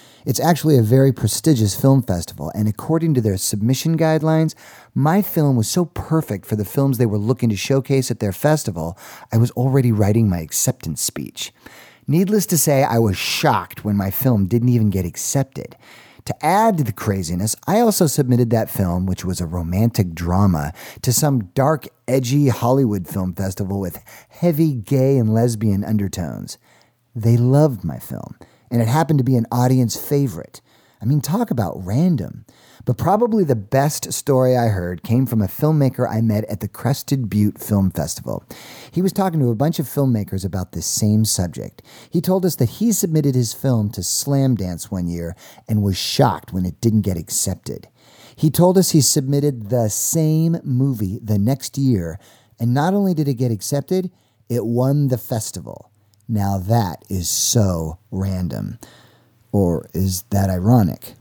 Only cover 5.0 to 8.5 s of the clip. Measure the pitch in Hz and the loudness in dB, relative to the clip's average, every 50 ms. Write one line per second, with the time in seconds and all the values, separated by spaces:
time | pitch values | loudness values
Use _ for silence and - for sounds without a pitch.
5 | 135 151 170 208 202 - - 175 151 143 131 120 107 - - 180 175 156 - - | 0 2 2 2 0 0 0 0 2 2 2 2 0 0 0 -2 -2 -2 -4 -8
6 | - - 160 160 156 - 104 95 - - 110 104 101 - - 147 139 139 131 113 | -6 -2 -2 -2 -2 -2 -6 -8 -6 -4 -4 -4 -4 -4 -2 0 0 2 2 2
7 | 127 110 101 104 101 113 120 - - 117 104 92 - - 135 135 123 - 139 135 | 2 2 0 0 0 0 0 0 0 0 0 0 0 0 0 0 0 0 0 0
8 | 127 - 120 - 110 101 92 - - 147 | 0 -2 -4 -4 -4 -4 -2 0 0 0